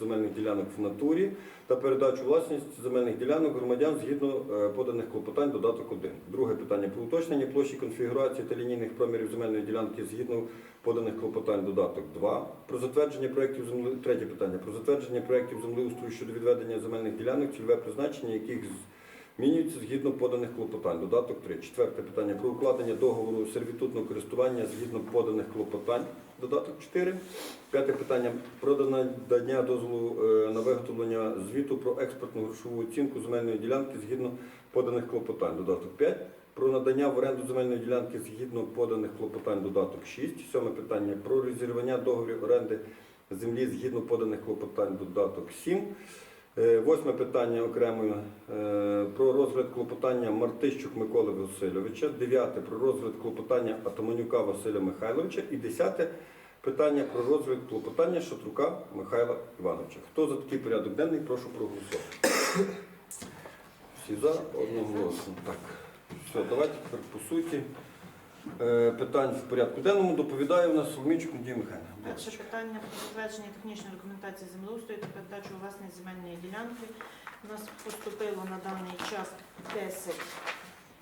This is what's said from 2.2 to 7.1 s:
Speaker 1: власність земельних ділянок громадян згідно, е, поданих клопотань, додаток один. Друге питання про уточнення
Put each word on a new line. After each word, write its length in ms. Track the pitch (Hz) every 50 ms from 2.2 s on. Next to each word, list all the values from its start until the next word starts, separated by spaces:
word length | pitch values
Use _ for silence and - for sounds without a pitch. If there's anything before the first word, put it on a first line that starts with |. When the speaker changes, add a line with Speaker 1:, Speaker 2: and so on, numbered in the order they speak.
| 127
Speaker 1:
власність 580 | 131 156 165 165 - 151 135 - - - 113
земельних 360 | 117 123 123 123 123 113 104 -
ділянок 380 | 123 135 151 160 156 143 123
громадян 400 | 123 123 123 123 - 147 156 147 - -
згідно, 380 | 131 143 139 143 139 131 - - -
е, 160 | 104 104 104 101
поданих 420 | - 127 127 123 117 113 113 -
клопотань, 400 | - 107 - 110 104 143 143 143
додаток 420 | 123 98 92 113 - - - -
один. 180 | - - - - - - - 90
Друге 260 | - 131 135 151 139
питання 340 | 127 113 - 101 101 98 95
про 140 | 98 120
уточнення 440 | 117 117